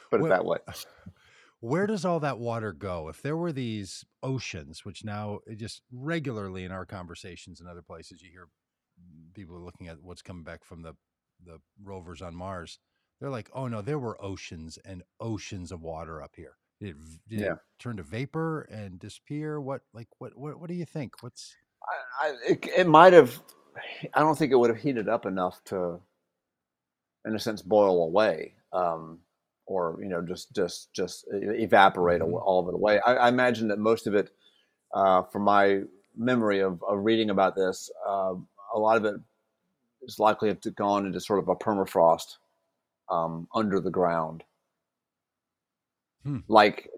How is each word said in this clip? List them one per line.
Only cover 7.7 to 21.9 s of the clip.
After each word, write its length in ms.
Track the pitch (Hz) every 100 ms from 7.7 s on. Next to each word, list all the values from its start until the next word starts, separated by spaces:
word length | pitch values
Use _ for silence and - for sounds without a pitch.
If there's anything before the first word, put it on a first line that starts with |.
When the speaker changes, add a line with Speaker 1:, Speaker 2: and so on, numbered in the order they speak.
| 87
Speaker 2:
places, 400 | - 85 - 87
you 80 | 92
hear 180 | 90 82 _ _ _ _ _ 90 78 82
people 240 | 104 85 87
looking 280 | 87 - 87
at 140 | 80
what's 200 | 90 85
coming 220 | - 87
back 200 | 80 80
from 180 | - 82
the, 120 | 82 78 _ _ _ _
the 140 | 87 80 _ _
rovers 400 | 98 95 87 80
on 120 | 90
Mars. 440 | 85 95 90 80 - _ _ _ -
They're 100 | 139
like, 200 | 123 -
"Oh 120 | 131 127
no, 140 | 110
there 160 | 104 151
were 240 | 117 -
oceans 560 | 98 92 - 85 80 -
and 180 | 98 92 - -
oceans 520 | 117 101 - 98 85
of 80 | 90
water 400 | 80 82 80 78
up 100 | 71 -
here." 200 | 71 _ _ -
Did 100 | 101
it 60 | 73
v-, 240 | 80 80 -
did 120 | 107
Speaker 1:
Yeah. 120 | 98
Speaker 2:
it 60 | 80 _ _
turn 180 | 123 107
to 60 |
vapor 600 | 73 110 139 160 160 156
and 360 | - 107 101 90
disappear? 600 | 104 - - 147 151 151
What, 200 | 135 135 _
like, 140 | 110 117 -
what, 180 | 123 117
what, 240 | 151 135
what 80 | 170
do 60 |
you 100 | 175
think? 380 | 160 156 117 -
What's 340 | 127 - - - _ _ -